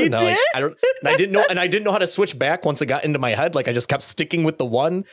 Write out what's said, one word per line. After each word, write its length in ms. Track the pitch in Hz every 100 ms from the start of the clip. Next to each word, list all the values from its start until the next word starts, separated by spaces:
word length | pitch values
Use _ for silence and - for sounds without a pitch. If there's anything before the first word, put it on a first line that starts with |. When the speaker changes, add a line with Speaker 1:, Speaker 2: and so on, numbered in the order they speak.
| -
Speaker 1:
and 60 |
I, 80 | 117
like, 120 | 117 381
Speaker 2:
did? 100 | 587
Speaker 1:
I 60 | 131
don't, 180 | 143 - 494 523
and 80 | 147
I 80 | 262
didn't 160 | 196
know, 140 | 196 247
and 120 | 180
I 60 | 180
didn't 180 | 196 208
know 80 |
how 40 | 196
to 80 | 180
switch 300 | - 202 123
back 280 | 135 175 151
once 160 | 147
it 60 | 147
got 180 | 139 156
into 140 | 147
my 160 | 123 110
head. 200 | 160 156
Like, 140 | 123
I 20 |
just 160 | 120 -
kept 160 | 139
sticking 400 | - - 151 170
with 140 | 160 156
the 80 | 127
one, 400 | 117 156 180 196